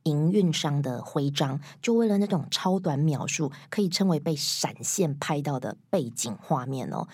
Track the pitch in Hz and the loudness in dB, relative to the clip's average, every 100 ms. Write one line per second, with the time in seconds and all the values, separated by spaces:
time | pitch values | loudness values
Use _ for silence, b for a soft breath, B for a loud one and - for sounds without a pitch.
0 | 160 147 160 202 180 156 151 143 135 123 | 0 2 4 4 4 2 0 0 -2 -4
1 | - 151 143 143 135 139 B B - 233 | -4 -2 0 2 0 -2 B B 0 2
2 | 226 202 202 180 135 - 185 190 185 139 | 4 2 2 0 0 -2 0 2 2 2
3 | 156 143 147 - 147 B B - 190 - | 2 2 -2 -2 -4 B B -2 0 2
4 | 196 156 151 147 - - - - 117 - | 2 2 0 -2 -2 -2 -2 -4 -4 0
5 | 165 139 - 147 143 131 127 - _ 190 | 0 0 -2 -2 -2 -2 -4 -8 _ -2
6 | 120 - 233 98 - 143 127 135 90 - | -2 -4 -6 -6 -2 -2 -2 -6 -6 -6
7 | 165 | -8